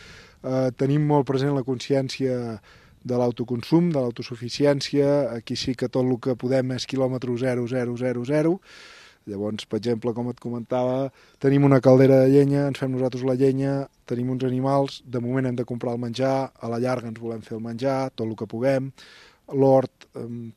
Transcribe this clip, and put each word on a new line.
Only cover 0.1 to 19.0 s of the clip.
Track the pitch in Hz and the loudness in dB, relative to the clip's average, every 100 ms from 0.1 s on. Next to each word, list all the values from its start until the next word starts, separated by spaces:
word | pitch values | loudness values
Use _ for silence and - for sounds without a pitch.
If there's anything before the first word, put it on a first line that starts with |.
| - - _ | -20 -20 _
eh, | 131 131 131 120 | -4 -2 -2 0
tenim | 135 147 147 | 0 2 4
molt | 147 131 | 2 2
present | 131 139 143 | 0 0 -2
la | 127 | -2
consciència | 123 - 139 135 - 131 123 120 110 - - - _ | -4 -2 -2 -2 -2 -2 -2 -6 -10 -16 -20 -20 _
de | 127 123 | -4 0
l'autoconsum, | 123 117 117 120 - 165 175 | 0 -2 -4 -6 2 2 4
de | 147 | 0
l'autosuficiència. | 123 117 120 117 120 - 143 139 - 143 143 143 127 117 | -2 -4 -10 -12 -8 0 2 2 0 2 2 2 0 -4
Aquí | - 123 | -8 -6
sí | - 120 | -6 -4
que | 123 | -2
tot | 131 | 0
el | 127 123 | 0 0
que | 135 120 | -2 -2
podem | 123 131 127 127 | 0 0 0 -4
és | - | -6
quilòmetre | 131 131 127 123 120 | -2 -2 -2 -4 -4
zero, | 127 123 120 | -2 -2 -2
zero, | 127 120 120 | -4 -4 -4
zero, | 127 120 123 | -4 -4 -2
zero. | 151 160 190 - - - - - _ - | 0 0 -2 -6 -20 -20 -20 -20 _ -12
Llavors, | 98 104 107 - | -6 -6 -6 -6
per | 110 | -4
exemple, | 104 120 120 113 | -2 -2 -2 -4
com | 120 | -6
et | 120 | -8
comentava, | 120 120 113 127 127 127 135 - _ _ | -10 -10 -4 -2 0 -2 -4 -8 _ _
tenim | 139 139 | 2 6
una | 143 135 | 6 6
caldera | 131 131 135 135 | 8 8 8 8
de | 131 | 8
llenya, | 139 139 139 143 | 6 6 2 0
ens | 131 | -2
fem | 135 | -4
nosaltres | 127 131 127 131 | -2 -4 -2 -2
la | 127 | 2
llenya, | 135 131 139 139 139 _ - | 2 2 -2 -4 -6 _ -8
tenim | 120 123 | -4 -4
uns | 127 131 | -4 -2
animals, | 127 135 139 139 - - | -2 0 2 0 -6 -10
de | 123 | -6
moment | 120 131 131 | -4 -2 -2
hem | 123 | -4
de | 120 | -6
comprar | 123 123 120 | -6 -6 -6
el | |
menjar, | 120 117 131 135 131 | -6 -2 0 0 -4
a | - 117 | -8 -8
la | 117 | -4
llarga | 123 127 113 | -2 -4 -6
ens | 110 | -10
volem | 117 117 101 | -10 -10 -10
fer | 113 | -10
el | |
menjar, | 117 117 135 131 131 | -8 -4 -2 -2 -4
tot | - 113 | -6 -8
el | 110 | -6
que | 110 | -8
puguem, | 113 131 135 135 - | -4 0 0 -4 -12